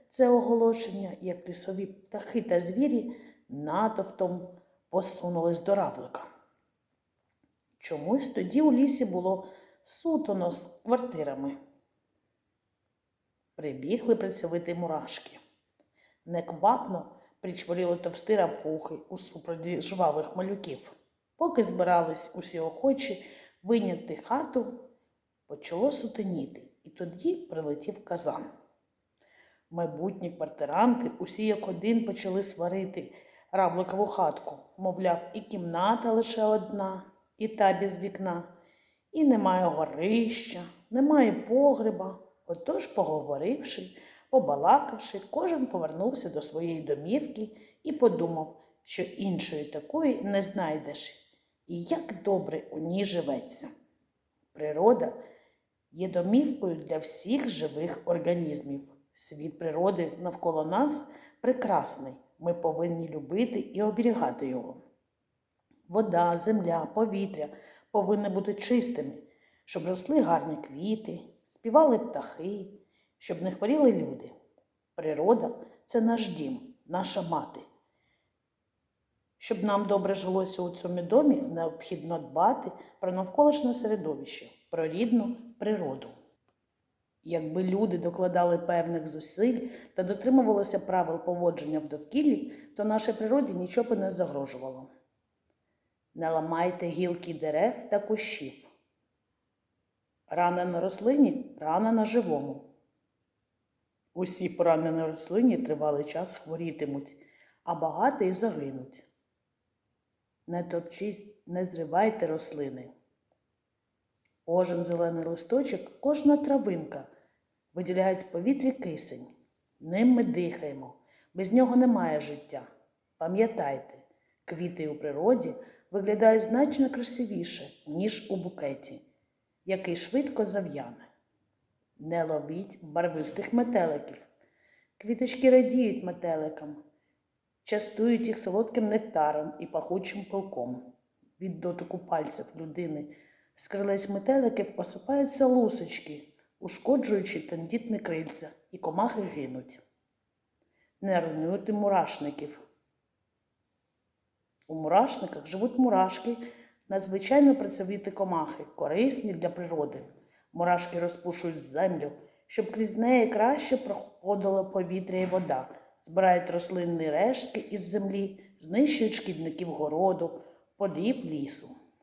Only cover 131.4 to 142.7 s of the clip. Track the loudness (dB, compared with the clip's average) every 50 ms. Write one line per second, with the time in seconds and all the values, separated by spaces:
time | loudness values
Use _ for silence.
131.4 | _ _ _ _ _ _ _ _ _ _ _ -14 -10 -4 -2 -2 0 0 -2 -4
132.4 | -4 -4 -8 -8 -8 -10 -14 -18 -14 -6 -2 0 0 0 0 -2 -4 -6 -6 -6
133.4 | -4 0 2 2 2 4 2 2 2 2 0 -2 -6 -10 -16 -18 -20 _ _ _
134.4 | _ _ _ _ _ _ _ _ _ _ _ -12 -4 -4 -2 -2 -2 -4 0 4
135.4 | 8 10 10 10 10 8 4 4 4 2 2 -2 -4 -6 -6 -4 -2 -2 -2 0
136.4 | -2 -4 -6 -8 -12 -14 -14 -14 -18 _ _ _ _ _ _ _ _ _ _ _
137.4 | _ _ _ _ _ -2 -2 -2 -2 -4 -2 0 2 4 4 4 2 0 -2 -4
138.4 | -4 -2 0 0 0 0 0 0 0 2 2 0 -2 0 0 2 2 4 2 0
139.4 | -2 -4 -6 -10 -10 -6 -4 -4 -4 -2 -4 -4 -4 -6 -10 -10 -10 -6 -6 -6
140.4 | -6 -4 -6 -6 -6 -6 -6 -8 -12 -16 -20 _ _ _ _ _ _ _ _ -10
141.4 | -8 -8 -8 -6 -4 -6 -4 -6 -8 -8 -8 -8 -6 -2 -2 -2 -2 -4 -6 -12
142.4 | -14 -14 -12 -12 -12 -10